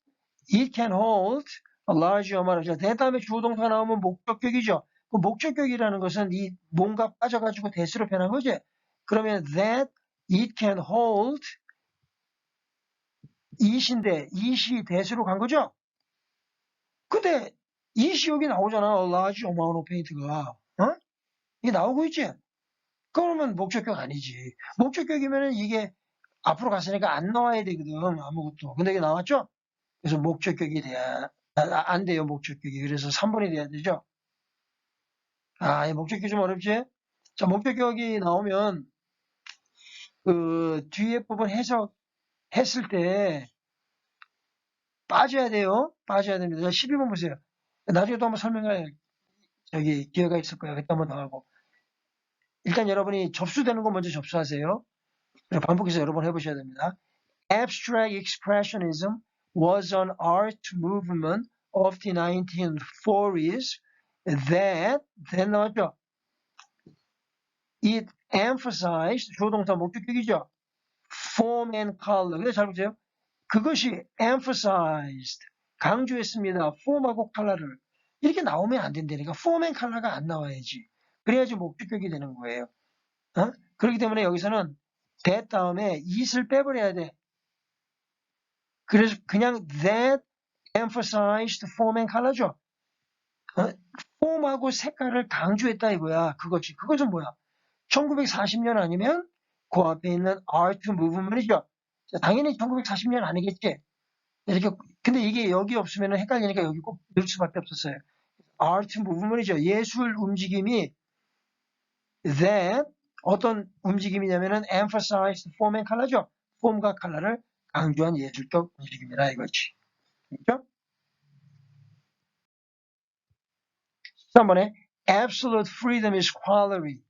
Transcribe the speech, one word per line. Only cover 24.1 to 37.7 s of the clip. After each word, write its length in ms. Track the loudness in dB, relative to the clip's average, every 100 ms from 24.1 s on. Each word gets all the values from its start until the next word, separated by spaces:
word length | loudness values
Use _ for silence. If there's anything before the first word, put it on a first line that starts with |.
| -8 -10 -12 -16 -16 -4 0
목적격이면은 760 | 0 0 -2 -2 0 0 0
이게 400 | -2 -2 -2 -4 -10 _ _ _ _
앞으로 280 | -2 0 0
갔으니까 440 | -2 -2 0 0
안 180 | 0 0
나와야 320 | 2 2 0
되거든, 560 | -2 -6 -6 -4 -2 -2
아무것도. 560 | -6 -6 -8 -10 -8 0
근데 160 | 0
이게 80 | 2
나왔죠? 480 | 2 0 2 0 0 _ _ _ _ _
그래서 160 | -2 0
목적격이 640 | 0 0 -4 -2 -4 -4
돼야, 480 | -6 -4 -4 -4 -8 -12 _ 0
아, 60 |
아, 320 | 2 0 0
안 100 | 0
돼요, 220 | 0 -2 -2
목적격이. 560 | -6 -10 -12 -10 -6
그래서 280 | -4 -4 -4
삼 220 | -2 0
번이 180 | 0 -2
돼야 180 | -2 -6
되죠. 340 | -6 -4 -4 -8 _ _ _ _ _ _ _ _ _ _ _ _ _ _ -4
아, 280 | 0 2 0
이 60 |
목적격 360 | -4 -4 -4 -2
좀 100 | 0
어렵지? 440 | 0 0 0 0 -2 _ _ _ _ -2
자, 120 | 2
목적격이 720 | 2 0